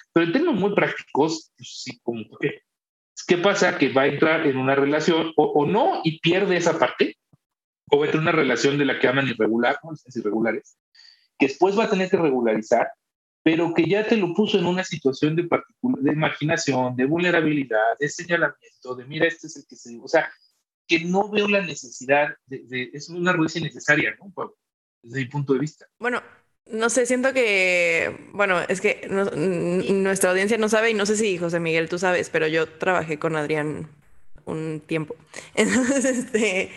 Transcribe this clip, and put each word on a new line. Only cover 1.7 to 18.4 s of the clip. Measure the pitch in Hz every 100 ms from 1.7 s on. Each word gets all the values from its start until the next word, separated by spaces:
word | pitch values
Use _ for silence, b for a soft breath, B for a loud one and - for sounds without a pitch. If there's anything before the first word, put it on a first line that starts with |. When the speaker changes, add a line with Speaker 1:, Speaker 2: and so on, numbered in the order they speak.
| -
Speaker 1:
sí, | - 123
como | - 117 104 -
que, | 107 104 _ _ _ _ _ - -
¿qué | 175
pasa? | 196 196 185 -
Que | 135
va | 127
a | 143
entrar | 143 160 160 160
en | 131
una | 131 139
relación | 143 151 156 160 160 -
o, |
o | 143 147 143
no, | 196 339 359 165
y | 156
pierde | 165 180 196 180
esa | 165 160
parte, | 123 - 320 - _ _ _ _ _ _ _
o | 143
va | 147
a |
entrar | 156
en | 156
una | 160
relación | 135 120 143 143
de | 139
la | 123
que | 127
llaman | 131 135
irregular, | 113 107 113 120 139
¿no? | 156
Relaciones | 156 - 120
irregulares, | 104 110 113 113 - _ _ _ b b b -
que | 135
después | - 190 196
va |
a | 214
tener | 190 185
que | 185
regularizar, | 160 131 117 110 107 117 - - _ _ _ _
pero | 160 160 165
que | 165 156
ya | 196 214
te | 233
lo | 175
puso | 170 214 196
en | 175
una | 185 185
situación | 156 135 131 151 160
de |
particu-, | 175 139 - _ - 135
de | 139
marginación, | 156 151 - 147 160 - 127 127 123
de | 131
vulnerabilidad, | 165 180 170 156 151 127 110 113 120
de | -
señalamiento, | - 175 170